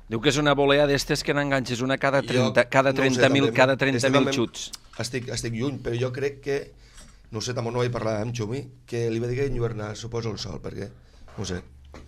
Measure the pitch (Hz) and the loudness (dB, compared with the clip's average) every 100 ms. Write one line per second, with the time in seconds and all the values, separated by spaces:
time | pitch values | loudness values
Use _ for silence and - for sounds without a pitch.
0 | - 113 127 135 151 143 139 139 147 139 | -8 0 2 4 4 4 4 6 4 2
1 | - 147 - 143 143 135 117 120 131 135 | 0 -2 0 0 2 0 0 -2 -2 0
2 | 139 135 117 123 113 120 120 135 135 135 | 2 2 2 2 2 4 4 4 4 4
3 | 135 123 135 139 139 - 131 131 135 127 | 2 4 4 4 4 4 4 4 0 2
4 | 135 135 131 135 113 - - - - - | 4 4 2 0 -2 -4 -14 -14 -14 -10
5 | 113 131 127 120 120 113 135 123 123 120 | -6 -6 -6 -6 -6 -4 -4 -4 -4 -2
6 | 127 127 143 - 143 143 - - - - | -2 -2 -4 -4 -4 -4 -6 -18 -20 -20
7 | - - - 110 120 120 117 123 123 120 | -20 -20 -12 -8 -6 -4 -2 -2 -2 -2
8 | 110 107 117 120 107 135 123 - - 117 | -2 -2 -4 -4 -4 -6 -8 -16 -8 -4
9 | 117 113 123 123 143 127 117 107 104 104 | -2 -2 -2 -2 -2 -2 -2 -4 -8 -10
10 | 117 117 113 95 98 76 95 101 104 - | -8 -6 -6 -6 -8 -10 -10 -10 -12 -14
11 | - - - - 92 87 - - - - | -20 -20 -16 -10 -8 -8 -10 -20 -20 -20